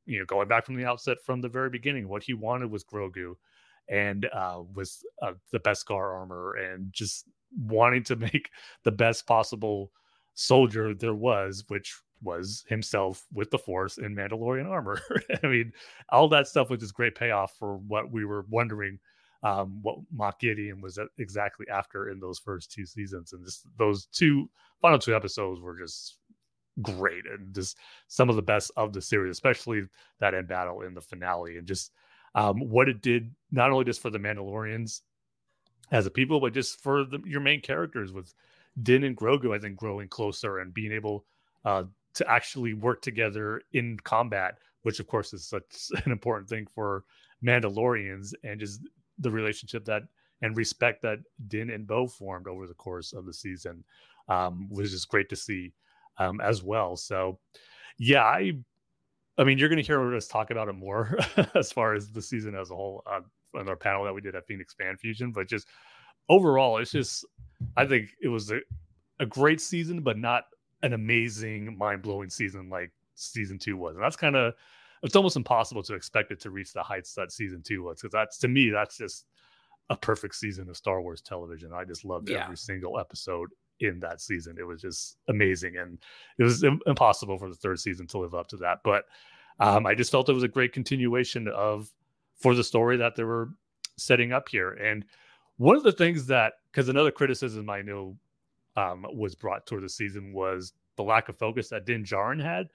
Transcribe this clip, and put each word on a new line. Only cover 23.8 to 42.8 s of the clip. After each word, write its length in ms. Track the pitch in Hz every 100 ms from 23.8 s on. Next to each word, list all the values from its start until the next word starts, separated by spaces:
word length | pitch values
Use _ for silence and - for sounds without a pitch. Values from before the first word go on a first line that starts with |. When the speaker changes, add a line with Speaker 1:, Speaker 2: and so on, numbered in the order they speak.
| 107 101 -
Speaker 1:
two, 440 | - 160 143 - _ _ _
final 180 | 170 143
two 160 | -
episodes 460 | 110 101 - 98 90
were 180 | 87 87
just 400 | 85 - - - _ _ _ _ _ -
great 440 | 107 92 95 87 -
and 280 | 107 95
just 240 | 95 92 - - - _
some 220 | - 123
of 60 | 110
the 60 |
best 280 | 95 104 - -
of 160 | 110
the 100 | 98
series, 300 | - 104 92
especially 500 | 87 135 120 - 107 95 _ _ _
that 160 | 101
end 140 | 92 90
battle 340 | 90 90 90
in 120 | 92
the 60 | 90
finale. 580 | - 90 90 87 85 85
And 80 | 85
just, 260 | 95 - _ _ _ _
um, 240 | 104 104 101 135
what 200 | 113 135
it 140 | 110
did, 320 | 123 117 117 - _
not 200 | 120 127
only 140 | 131
just 160 | 120 117
for 100 | 117
the 80 | 107
Mandalorians 840 | 104 104 98 107 110 110 113 - - _ _ _ _ _ _ _ _
as 160 | 120 95
a 40 |
people, 300 | 123 131 156
but 140 | 131
just 260 | 127 120 -
for 240 | 139 143
the, 160 | 135 143
your 160 | 190 143
main 200 | 143 147
characters 520 | - 147 165 123 98
with 220 | 95 90 _ _ _ _ -
Din 220 | 117 131
and 120 | 139 120
Grogu, 380 | 110 143 123
I 40 | 104
think, 180 | 104 98
growing 320 | 110 101 98
closer 500 | - 104 95 110 95
and 160 | 92
being 180 | 92 107
able, 340 | 107 104 104 - _ _ _
uh, 200 | 107 98 92 - _
to 140 | - -
actually 440 | 117 - 139 120
work 280 | 107